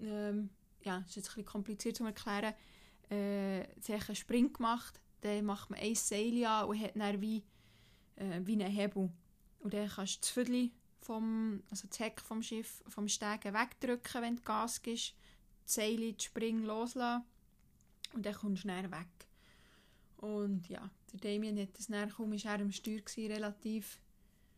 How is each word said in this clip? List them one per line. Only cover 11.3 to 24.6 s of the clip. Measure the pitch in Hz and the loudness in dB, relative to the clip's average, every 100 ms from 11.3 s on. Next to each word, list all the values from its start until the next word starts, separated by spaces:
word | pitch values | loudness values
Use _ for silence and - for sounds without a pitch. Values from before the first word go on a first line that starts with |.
| 220 220 208 - | 2 2 0 -4
also | 202 196 | -10 -8
das | - | -4
Heck | 226 220 | -4 -4
vom | - 220 | -6 -4
Schiff, | 226 220 226 - - | -2 -4 -6 -10 -12
vom | - 208 | -4 0
Stegen | - 208 214 208 | 0 0 -2 0
wegdrücken, | 208 247 - 240 247 - 254 | 2 2 0 0 0 0 -2
wenn | 233 240 | 0 0
du | |
Gas | - 214 233 - | 0 2 2 0
gibst, | - 233 - - - - - - - | -2 -2 -2 -6 -20 -20 -20 -16 -2
das | - | 2
Seil, | 214 226 226 | 4 4 0
die | 214 | -2
Spring | - - 226 226 | -4 0 2 2
loslassen | 214 214 240 254 240 240 240 - - - - - - - - | 2 0 0 0 2 0 -2 -12 -20 -20 -20 -20 -20 -14 -8
und | 240 202 | -4 -2
dann | |
kommst | 208 208 190 | -2 0 0
du | 202 | 0
dann | 180 190 | -2 -4
weg. | 160 175 - - - - - - - - - - - | -6 -10 -14 -20 -20 -20 -20 -20 -20 -20 -20 -20 -10
Und | 214 208 202 190 175 | -4 0 2 0 -2
ja, | 185 196 - - | -8 -10 -14 -14
der | 190 | -6
Damien | 214 208 214 208 | -2 0 2 0
hat | 196 - | -2 -6
das | 214 | -4
dann, | 208 208 | -2 -2
kaum | 208 214 | -2 -2
ist | 208 214 | 0 0
er | 208 | 0
am | 202 | 0
Steuer | 190 - 214 | 0 -4 -4
gewesen, | - - 220 | -4 -4 -2
relativ | 214 208 208 220 220 208 - - - - - - - | 0 -2 -2 -2 -2 -4 -12 -18 -20 -20 -20 -20 -20